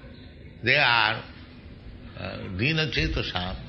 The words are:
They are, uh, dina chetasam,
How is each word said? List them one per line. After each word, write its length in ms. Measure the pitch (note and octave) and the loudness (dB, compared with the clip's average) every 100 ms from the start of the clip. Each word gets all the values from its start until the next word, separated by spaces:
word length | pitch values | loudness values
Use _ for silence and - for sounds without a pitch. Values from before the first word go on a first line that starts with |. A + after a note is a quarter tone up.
| - - - - - - | -16 -16 -18 -18 -18 -2
They 120 | A2+ C#3+ | 4 6
are, 460 | C3 A#2 G#2+ A2+ - - - - - - - - - - | 6 6 6 2 -6 -14 -18 -18 -16 -16 -14 -14 -14 -10
uh, 180 | F#2+ G#2 G2+ F#2 | -8 -8 -6 0
dina 320 | C#3 D#3+ D3+ | 2 2 2
chetasam, 640 | D3 D#3+ C3 - F3+ F3+ - | 2 0 0 -2 -2 -4 -6